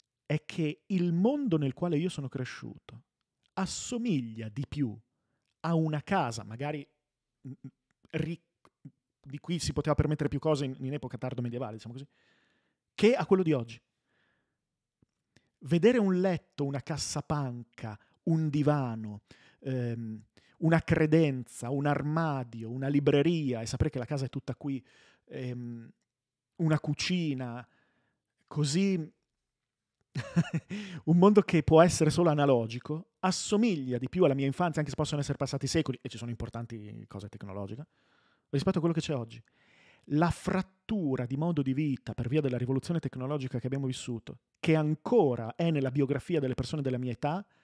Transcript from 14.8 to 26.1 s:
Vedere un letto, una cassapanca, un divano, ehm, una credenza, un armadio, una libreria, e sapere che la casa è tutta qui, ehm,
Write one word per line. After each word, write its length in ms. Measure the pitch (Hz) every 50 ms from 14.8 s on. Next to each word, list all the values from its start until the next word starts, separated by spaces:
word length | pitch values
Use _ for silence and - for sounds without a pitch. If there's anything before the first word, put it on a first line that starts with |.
| _ _ _ _ _ _ _ _ _ _ _ _ _ _ _ _ -
Vedere 340 | 131 165 170 156 226 254 247
un 220 | 208 190 185 180
letto, 440 | 185 190 175 - - _ _ - 147
una 180 | 139 139 135
cassapanca, 1160 | - - 160 143 - - - 151 - - 156 147 139 127 120 120 117 _ _ - - 110 104 - _ _ _ _ -
un 240 | - 160 160 160 151
divano, 760 | 135 151 143 147 147 147 131 120 113 113 107 104 104 104 - _ - _ _ _ _ _
ehm, 600 | - 135 131 127 120 120 117 117 117 110 110 107 107 _ _ _ _ _ _ -
una 220 | - 160 165 160
credenza, 880 | - - 165 - 160 151 156 165 160 147 135 127 120 - - - 120 120
un 160 | 139 139 143
armadio, 840 | 143 147 139 135 147 151 160 165 156 143 135 123 117 113 113 113 113
una 180 | 123 131 135 139
libreria, 720 | 143 143 143 143 143 143 139 165 175 160 147 131 123 113
e 60 | 117
sapere 240 | 110 - - 151 156
che 80 | - 131
la 60 | 120
casa 220 | - 151 135 135
è 20 | 123
tutta 260 | - 135 - - 127
qui, 300 | - - 143 135 123 - _ _ _ _ _ _ _ _
ehm, 680 | - - 131 131 123 123 123 120 120 120 117 117 - - _ _ _